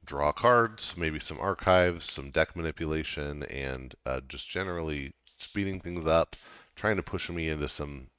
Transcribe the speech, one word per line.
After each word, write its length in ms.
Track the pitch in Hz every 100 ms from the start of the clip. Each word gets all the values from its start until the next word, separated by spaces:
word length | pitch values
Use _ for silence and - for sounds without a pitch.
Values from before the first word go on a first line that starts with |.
draw 280 | - 71 73
cards, 640 | - 117 120 113 107 - 87
maybe 220 | 82 78
some 200 | - 78
archives, 720 | 95 92 - 92 90 85 -
some 220 | - 69
deck 240 | 73 80 85
manipulation, 880 | 82 78 80 78 78 - 73 73
and, 500 | 69 67 67 65 65 - -
uh, 160 | 65 65
just 220 | - -
generally 640 | - 95 87 80 73 69 - -
speeding 540 | - - 104 98 95
things 280 | 87 87 80
up, 280 | 80 80 - - - - -
trying 200 | 107 101
to 80 |
push 260 | - 92 -
me 200 | 85 80
into 200 | 78 71
some 400 | - 73 71 65